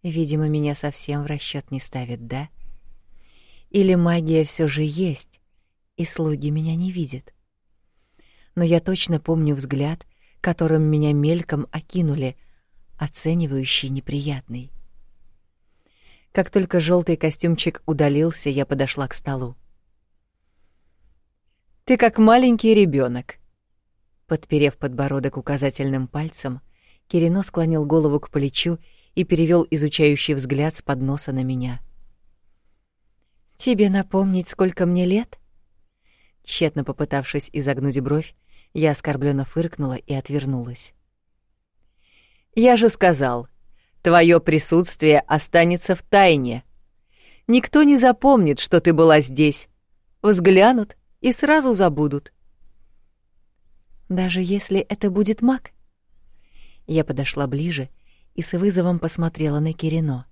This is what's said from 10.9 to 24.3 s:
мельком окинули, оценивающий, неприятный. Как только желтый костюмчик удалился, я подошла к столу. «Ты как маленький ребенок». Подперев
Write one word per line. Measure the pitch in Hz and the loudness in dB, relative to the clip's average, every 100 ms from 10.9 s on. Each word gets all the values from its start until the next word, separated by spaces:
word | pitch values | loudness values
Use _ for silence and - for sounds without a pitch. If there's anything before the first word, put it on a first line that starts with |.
| 151 151 | 2 2
мельком | 147 147 170 165 147 - | 0 0 -2 -4 -6 -6
окинули, | 160 - 185 160 143 131 - _ _ _ _ _ - | -12 -8 -4 -2 -2 -6 -8 _ _ _ _ _ -10
оценивающий, | 147 - 160 170 160 135 131 - 131 | -10 -6 -2 -2 -2 -4 -4 -4 -4
неприятный. | 135 - 143 143 135 - 120 127 - - - - _ - _ _ _ _ _ _ _ _ _ _ | -8 -6 -6 -6 -8 -10 -14 -14 -18 -18 -20 -20 _ -20 _ _ _ _ _ _ _ _ _ _
Как | - 180 | -4 0
только | 202 180 180 | 0 0 0
желтый | 160 180 170 160 | 2 0 2 -2
костюмчик | - - 170 165 - - - | -2 -2 -2 0 -2 -6 -6
удалился, | 151 147 143 165 160 147 | 0 2 2 0 -2 -4
я | 139 | -4
подошла | 139 139 135 - 131 | -4 -2 -4 -4 -8
к | |
столу. | - - 135 127 117 _ _ _ _ _ _ _ _ _ _ _ _ _ _ _ _ _ _ _ _ _ _ | -8 -8 -8 -8 -12 _ _ _ _ _ _ _ _ _ _ _ _ _ _ _ _ _ _ _ _ _ _
«Ты | - 254 | 0 4
как | 233 220 | 4 6
маленький | 220 233 254 233 220 | 6 6 4 2 4
ребенок». | 214 190 139 123 123 - - _ _ _ _ _ _ _ _ | 6 4 2 -2 -4 -10 -20 _ _ _ _ _ _ _ _
Подперев | _ | _